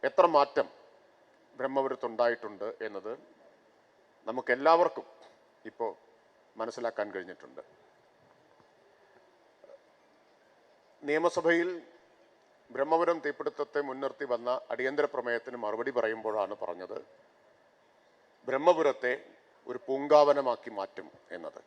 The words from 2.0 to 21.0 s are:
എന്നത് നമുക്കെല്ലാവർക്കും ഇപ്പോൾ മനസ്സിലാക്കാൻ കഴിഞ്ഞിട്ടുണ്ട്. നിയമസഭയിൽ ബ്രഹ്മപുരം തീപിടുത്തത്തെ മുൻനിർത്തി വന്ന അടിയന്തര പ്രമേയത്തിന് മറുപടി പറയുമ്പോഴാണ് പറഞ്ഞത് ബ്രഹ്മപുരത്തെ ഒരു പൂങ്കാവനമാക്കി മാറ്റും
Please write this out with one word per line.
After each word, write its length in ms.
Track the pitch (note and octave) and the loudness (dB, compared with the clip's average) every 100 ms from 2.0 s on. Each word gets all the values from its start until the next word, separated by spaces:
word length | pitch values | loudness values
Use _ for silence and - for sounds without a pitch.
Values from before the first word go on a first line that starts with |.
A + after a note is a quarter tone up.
| A#2+ A2+ A#2+ A#2 G#2+ G2+ G#2 - A2 | -6 0 0 0 -6 -10 -10 -8 -10
എന്നത് 240 | G2+ G2+ C3+ - _ - _ _ _ _ _ _ _ - | -8 -10 -12 -16 _ -20 _ _ _ _ _ _ _ -8
നമുക്കെല്ലാവർക്കും 800 | B2 B2+ B2 C#3+ E3 F3 - - - - _ _ _ A2+ | -8 0 4 6 6 6 0 -14 -20 -20 _ _ _ -18
ഇപ്പോൾ 220 | - A2+ F2 _ _ _ _ _ - | -6 -8 -8 _ _ _ _ _ -10
മനസ്സിലാക്കാൻ 460 | A2+ A2+ A#2 A2 G#2 G2 | -8 -4 -6 -4 -6 -6
കഴിഞ്ഞിട്ടുണ്ട്. 460 | F2+ F2+ B1 B1+ - - _ _ _ _ _ _ _ _ _ _ _ _ _ - _ _ _ _ - C#5 _ _ _ _ _ _ _ _ _ _ _ _ D3 | -10 -16 -18 -20 -20 -20 _ _ _ _ _ _ _ _ _ _ _ _ _ -20 _ _ _ _ -20 -20 _ _ _ _ _ _ _ _ _ _ _ _ 0
നിയമസഭയിൽ 600 | D3+ E3+ E3+ E3 E3+ F3 F3 - - _ _ _ _ _ _ _ B2 | 2 2 2 2 2 2 -4 -14 -20 _ _ _ _ _ _ _ -4
ബ്രഹ്മപുരം 420 | C#3+ E3 E3+ E3+ D3 | 0 2 2 0 -2
തീപിടുത്തത്തെ 540 | C#3+ D3+ C#3+ C#3+ D3 C#3+ | -6 -8 -6 -4 -4 -4
മുൻനിർത്തി 380 | C3 C3+ - C3+ | -6 -8 -6 -4
വന്ന 180 | A#2+ A#2+ B2+ - | -2 -2 -4 -4
അടിയന്തര 320 | A#2 C3 D3 C#3+ | -4 -2 0 0
പ്രമേയത്തിന് 440 | C3 A#2+ A#2 - B2 G#2+ | -2 -4 -4 -4 -8 -6
മറുപടി 260 | A2 B2 B2 | -4 -4 -2
പറയുമ്പോഴാണ് 560 | A2 A2+ A2 G#2+ F#2+ G#2 | -2 -2 -4 -2 -2 -4
പറഞ്ഞത് 360 | F2 F2 F2+ - - - _ _ _ _ _ _ _ _ _ _ _ _ - | -8 -10 -10 -12 -14 -20 _ _ _ _ _ _ _ _ _ _ _ _ -4
ബ്രഹ്മപുരത്തെ 680 | C3 D#3+ E3 D3+ B2+ B2 B2 - - _ _ - | 2 4 6 4 2 -2 -4 -8 -20 _ _ -12
ഒരു 100 | B2+ - | -12 -4
പൂങ്കാവനമാക്കി 840 | C3+ C#3+ D3 D3 C#3+ C3+ A#2 - G#2+ | -4 6 6 8 4 2 -4 -6 -8
മാറ്റും 300 | G2 - | -8 -10